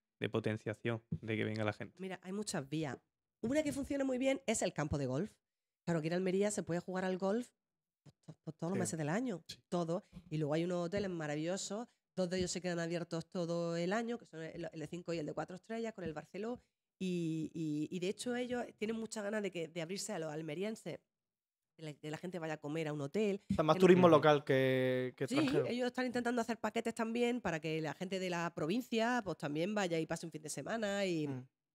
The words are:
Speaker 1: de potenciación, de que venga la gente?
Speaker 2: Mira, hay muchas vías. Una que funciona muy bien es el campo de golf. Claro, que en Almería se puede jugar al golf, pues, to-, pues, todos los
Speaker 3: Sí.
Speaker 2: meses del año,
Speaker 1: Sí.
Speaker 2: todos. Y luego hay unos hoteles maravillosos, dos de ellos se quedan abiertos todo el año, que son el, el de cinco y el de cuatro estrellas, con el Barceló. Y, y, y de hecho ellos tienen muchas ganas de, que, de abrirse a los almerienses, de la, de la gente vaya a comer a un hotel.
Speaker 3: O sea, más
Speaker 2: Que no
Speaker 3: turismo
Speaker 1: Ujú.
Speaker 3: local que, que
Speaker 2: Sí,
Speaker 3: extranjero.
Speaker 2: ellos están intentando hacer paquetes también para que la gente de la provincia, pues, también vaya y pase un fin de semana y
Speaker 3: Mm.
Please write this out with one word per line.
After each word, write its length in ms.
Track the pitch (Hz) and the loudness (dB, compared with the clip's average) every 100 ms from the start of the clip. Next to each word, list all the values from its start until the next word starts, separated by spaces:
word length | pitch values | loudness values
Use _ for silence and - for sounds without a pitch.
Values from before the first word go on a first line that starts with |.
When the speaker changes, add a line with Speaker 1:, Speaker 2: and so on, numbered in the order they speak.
| _ - | _ -6
Speaker 1:
de 80 | 113 | -2
potenciación, 760 | 113 110 107 117 104 117 113 - | 0 0 -2 -4 -2 -2 -2 -4
de 260 | - 110 110 | -6 -2 0
que 80 | |
venga 200 | 107 107 | 0 0
la 80 | 107 | -2
gente? 220 | - 101 - | -2 -8 -10
Speaker 2:
Mira, 200 | 185 175 | -10 -10
hay 100 | 180 | -8
muchas 360 | 202 208 180 135 | -6 -4 -4 -4
vías. 280 | 156 147 - _ _ _ _ | -4 -4 -6 _ _ _ _
Una 200 | 226 302 | -2 0
que 100 | 294 | 0
funciona 320 | 262 262 277 | -2 -2 -2
muy 140 | 269 254 | 0 0
bien 220 | 269 269 - | 0 0 0
es 160 | 220 | 0
el 100 | 190 | -2
campo 260 | 165 151 147 | -2 -2 0
de 80 | 131 | 0
golf. 240 | 131 214 - _ _ _ _ - | -2 -4 -8 _ _ _ _ -2
Claro, 140 | 165 | 0
que 80 | 160 | 0
en 60 | |
Almería 360 | 175 190 190 208 | 0 2 2 2
se 120 | 208 | 0
puede 180 | 160 175 | -2 -2
jugar 240 | - 185 | -2 -2
al 140 | 185 185 | -2 0
golf, 280 | 190 226 247 _ _ _ _ _ | 0 0 -2 _ _ _ _ _
pues, 120 | - - | -20 -20
to-, 100 | - - | -20 -14
pues, 140 | - - | -14 -6
todos 140 | 165 | -2
los 40 | 196 | 0
Speaker 3:
Sí. 40 | |
Speaker 2:
meses 180 | 180 160 | -2 -2
del 100 | 147 | -2
año, 320 | 196 262 165 - | -2 -2 -6 -10
Speaker 1:
Sí. 120 | - _ | -18 _
Speaker 2:
todos. 340 | 175 165 180 - - - | -2 0 -2 -6 -18 -6
Y 80 | 156 | -2
luego 160 | 143 | 0
hay 100 | 160 | 2
unos 220 | 175 175 170 | 0 0 -2
hoteles 240 | 202 196 | -2 -2
maravillosos, 760 | 170 151 151 160 190 - 202 240 _ _ - | -4 -4 -2 -2 -4 -4 -6 -8 _ _ -4
dos 140 | 180 | 0
de 80 | 185 | 0
ellos 120 | 180 | -2
se 120 | 180 | -2
quedan 160 | 175 170 | -4 -2
abiertos 480 | 165 170 170 170 - | -2 -2 -2 -6 -4
todo 460 | 190 165 170 170 170 | -4 -2 -2 0 0
el 160 | 175 | 0
año, 260 | 220 233 240 | 0 -2 -6
que 60 | - | -10
son 160 | 160 | -12
el, 260 | 160 - 160 | -10 -8 -10
el 80 | 160 | -8
de 60 | 156 | -8
cinco 260 | 175 175 | -8 -4
y 60 | 170 | -4
el 80 | 151 | -4
de 80 | |
cuatro 220 | 151 160 180 | -6 -8 -10
estrellas, 360 | - 226 220 | -8 -6 -6
con 120 | 254 | -6
el 100 | 165 | -6
Barceló. 460 | 151 151 190 220 247 _ _ _ - | -6 -8 -8 -6 -8 _ _ _ -6
Y, 520 | 185 175 165 160 156 | -2 0 0 -2 -4
y, 420 | 170 156 147 151 | -4 -4 -2 -2
y 60 | 180 | -2
de 80 | 180 | -4
hecho 260 | 220 247 | -4 -4
ellos 300 | 240 247 247 - - | -4 -2 -4 -6 -6
tienen 180 | 214 226 | -4 -4
muchas 260 | 220 220 | -6 -6
ganas 180 | 202 214 | -2 -2
de, 80 | 196 | -2
que, 160 | 180 160 | -4 -6
de 140 | 170 | -6
abrirse 300 | 160 190 - | -6 -4 -4
a 40 | 185 | -4
los 140 | 160 | -4
almerienses, 680 | 151 165 156 208 220 175 - _ _ _ _ _ _ _ - | -4 -4 -4 -4 -6 -8 -10 _ _ _ _ _ _ _ -14
de 80 | |
la, 80 | 156 | -12
de 180 | 139 156 | -10 -8
la 60 | 156 | -6
gente 220 | 180 180 | -6 -6
vaya 160 | 160 | -4
a 20 | 156 | -4
comer 300 | 147 160 151 | -4 -2 -2
a 40 | |
un 60 | 147 | -2
hotel. 400 | 143 208 208 196 - | -2 0 2 0 0
Speaker 3:
O 40 | |
sea, 100 | - | 4
más 100 | 156 | 6
Speaker 2:
Que 40 | 147 | 10
no 20 | |
Speaker 3:
turismo 240 | 185 180 180 | 10 12 12
Speaker 1:
Ujú. 100 | 156 | 10
Speaker 3:
local 280 | 151 147 | 10 6
que, 680 | 147 131 131 131 127 127 127 - | 6 4 6 4 4 2 -2 -4
que 100 | 139 | 0
Speaker 2:
Sí, 80 | |
Speaker 3:
extranjero. 320 | 277 277 294 - | 2 4 2 2
Speaker 2:
ellos 220 | 240 247 | 0 -2
están 180 | 254 254 | -2 -2
intentando 340 | 240 233 247 | -2 0 0
hacer 160 | 226 220 | -2 -2
paquetes 360 | 214 226 226 | -2 -2 -2
también 460 | 226 226 240 240 247 | -2 -2 2 2 0
para 180 | 185 160 | -2 -2
que 200 | 160 160 | -2 -2
la 100 | 156 | -2
gente 260 | - 180 190 | -4 -4 -2
de 100 | 185 | -2
la 240 | 170 170 | -2 -2
provincia, 680 | - 156 233 - 226 233 247 | 0 0 0 0 0 2 0
pues, 140 | 190 160 | -2 -4
también 380 | 147 151 185 | -2 0 0
vaya 240 | 214 185 165 | 0 0 0
y 80 | 160 | -2
pase 180 | 165 | -4
un 80 | 170 | -6
fin 80 | 156 | -10
de 80 | 151 | -8
semana 560 | - 139 226 202 202 | -8 -4 -4 -2 0
y 220 | 190 165 147 | 0 0 -2
Speaker 3:
Mm. 180 | 127 127 _ _ | -4 -10 _ _